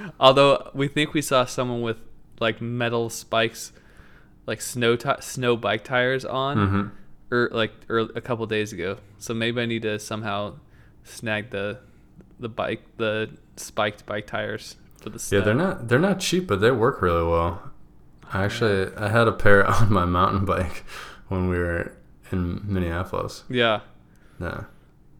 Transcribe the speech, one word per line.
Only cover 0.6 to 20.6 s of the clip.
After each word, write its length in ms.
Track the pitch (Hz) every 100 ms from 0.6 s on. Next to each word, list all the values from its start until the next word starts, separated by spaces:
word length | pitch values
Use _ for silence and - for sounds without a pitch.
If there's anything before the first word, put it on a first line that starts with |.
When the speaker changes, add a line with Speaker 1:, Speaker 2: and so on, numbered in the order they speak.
| -
Speaker 1:
we 140 | 139 139
think 240 | - 151
we 80 | 156
saw 240 | 143 131 123
someone 360 | - 123 120
with, 140 | 117 110 - - - -
like, 180 | 113 110
metal 480 | 117 120 120 117 113
spikes, 600 | - - 113 113 - - - - - - - - - -
like, 120 | 110
snow 360 | - 127 117 117
ti-, 240 | 143 -
snow 340 | - - 123 120
bike 280 | 104 110 -
tires 400 | 127 123 131 -
on, 320 | 131 135 143
Speaker 2:
Mm-hmm. 760 | 98 98 101 - - - -
Speaker 1:
or, 160 | 123 120
like, 180 | 113 110 - -
or 120 | 113
a 220 | 113 -
couple 240 | 113 117 110
days 260 | 107 104
ago. 240 | 98 85 98 - -
So 140 | - 113
maybe 260 | 117 120
I 40 | 117
need 160 | 113
to 160 | 110 107
somehow 560 | - 107 110 101 104 - - - - -
snag 480 | - - 113 107 104
the, 280 | 98 101 101 - - - - - -
the 100 | 117
bike, 320 | 110 - 113 - -
the 320 | 110 107 110 - - -
spiked 500 | - - 107 104 -
bike 180 | 104 107
tires 500 | 107 107 110 - - - -
for 120 | -
the 80 | 107
snow. 180 | - 101
Speaker 2:
Yeah, 40 |
they're 100 | 98
not, 340 | 117 190 - 120
they're 120 | 120
not 200 | 190 190
cheap, 280 | - 180 180
but 140 | 101
they 100 | 110
work 280 | 127 117 139
really 200 | 92 85
well. 380 | 82 85 85 87 - - - - - - -
I 100 | 98
actually, 420 | 98 - 113 98 95
Speaker 1:
Yeah. 140 | - 104
Speaker 2:
I 40 |
had 180 | 113 113
a 40 |
pair 360 | 98 104 101 95
<laughs> 20 |
on 240 | 98 104
my 120 | 101 87
mountain 380 | 90 98 101 95
bike 380 | 90